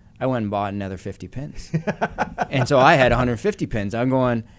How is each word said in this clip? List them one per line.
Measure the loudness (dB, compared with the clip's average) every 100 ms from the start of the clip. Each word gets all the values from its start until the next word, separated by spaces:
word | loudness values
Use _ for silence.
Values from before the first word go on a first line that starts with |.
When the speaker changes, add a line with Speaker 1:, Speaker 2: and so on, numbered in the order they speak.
| -20 -6
Speaker 1:
I | -2
went | -2
and | -2
bought | -2 -4
another | -4 -6 -8
fifty | -10 -10 -12
pins. | -10 -10 -12 -6 -4
Speaker 2:
<laughs> | -4 -4 -6 -4 -6 -4 -4
Speaker 1:
And | 0 2
so | 6
I | 6 6
had | 6
a | 4
hundred | 0 0
fifty | -2 -4 -4
pins. | -4 -4
I'm | -2 0
going, | 2 2 0 -4